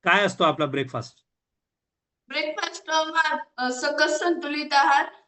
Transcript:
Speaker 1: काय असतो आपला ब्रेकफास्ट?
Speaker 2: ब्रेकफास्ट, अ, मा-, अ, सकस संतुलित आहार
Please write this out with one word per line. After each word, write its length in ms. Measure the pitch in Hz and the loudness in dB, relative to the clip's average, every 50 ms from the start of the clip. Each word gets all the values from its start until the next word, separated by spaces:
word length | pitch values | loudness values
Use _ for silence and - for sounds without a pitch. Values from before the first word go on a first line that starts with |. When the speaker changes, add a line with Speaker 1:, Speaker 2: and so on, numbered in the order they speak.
| - | 2
Speaker 1:
काय 220 | 180 185 196 208 | 4 2 4 2
असतो 180 | 185 190 - 180 | 0 0 2 2
आपला 220 | 156 147 151 151 | 2 2 0 -2
ब्रेकफास्ट? 520 | 139 131 139 135 131 - 120 - - _ _ _ _ _ _ _ _ _ _ _ _ _ _ _ _ _ _ _ _ _ _ _ | -2 -2 -4 -4 -4 -6 -10 -10 -10 _ _ _ _ _ _ _ _ _ _ _ _ _ _ _ _ _ _ _ _ _ _ _
Speaker 2:
ब्रेकफास्ट, 640 | _ 269 302 302 302 302 311 339 330 - - _ 311 | _ -6 -4 -4 -4 -4 -6 -8 -8 -8 -12 _ 0
अ, 140 | 320 320 311 | 0 0 0
मा-, 340 | 311 311 330 320 311 302 302 - _ _ | 0 0 0 0 0 -2 -4 -6 _ _
अ, 140 | - 254 254 | -4 -4 -4
सकस 480 | 254 - 302 285 294 294 302 302 302 302 | -4 -2 -4 -4 2 2 2 2 2 0
संतुलित 540 | 359 349 339 - 294 285 294 294 294 - 302 | 0 0 0 0 -2 -6 -6 -6 -4 0 2
आहार 320 | 277 269 277 277 277 - - - - _ | 4 4 6 4 4 2 -2 -8 -20 _